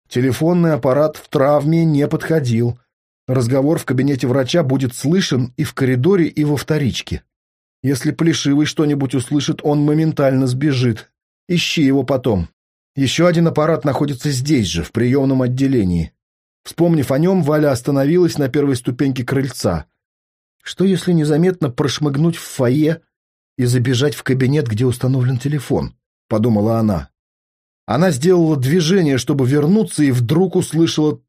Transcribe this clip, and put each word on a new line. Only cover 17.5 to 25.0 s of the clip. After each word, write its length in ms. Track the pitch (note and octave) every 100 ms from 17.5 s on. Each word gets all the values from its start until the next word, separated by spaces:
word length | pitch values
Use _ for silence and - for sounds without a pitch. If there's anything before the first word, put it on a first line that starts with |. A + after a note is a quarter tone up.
| D3+ D3+
остановилась 680 | B2 - C#3 C3+ F3+ E3+ -
на 120 | C3+
первой 260 | D3 C#3+ B2+
ступеньке 500 | - B2 C#3 C3 B2
крыльца. 640 | C3+ C#3 - G#2 E2 - _ _ _ _ _ _ _
"Что, 240 | - - F#3+
если 260 | F3 F3+
незаметно 600 | E3+ D3+ D3+ F3+ F3+ C#3+
прошмыгнуть 640 | - C3 - D3+ C#3 E3+ E3
в 60 |
фойе 600 | - - B2+ C3+ D3+ D#3+ _ _ _ _ _ -
и 80 | B2
забежать 480 | B2+ A#2+ A#2+ C#3+
в 80 | -
кабинет, 460 | - C3 B2+ D3 B2+
где 180 | G#2+ B2+
установлен 540 | A#2+